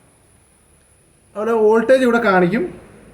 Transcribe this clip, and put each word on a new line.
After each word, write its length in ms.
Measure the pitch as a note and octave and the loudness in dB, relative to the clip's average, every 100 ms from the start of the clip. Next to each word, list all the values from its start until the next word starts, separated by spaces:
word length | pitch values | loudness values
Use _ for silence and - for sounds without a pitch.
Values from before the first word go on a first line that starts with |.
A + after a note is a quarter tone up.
| _ _ _ _ _ _ _ _ _ _ _ _ _ | _ _ _ _ _ _ _ _ _ _ _ _ _
അതുപോലെ 200 | G3+ A3 A3+ | -10 -4 0
വോൾട്ടേജ് 400 | G#3+ A3+ A#3 C4 B3 | 2 2 2 2 2
ഇവിടെ 140 | A#3 G#3+ | 0 0
കാണിക്കും. 340 | F#3 F3 A3+ F4+ - - - - | 0 0 -2 -6 -12 -20 -20 -20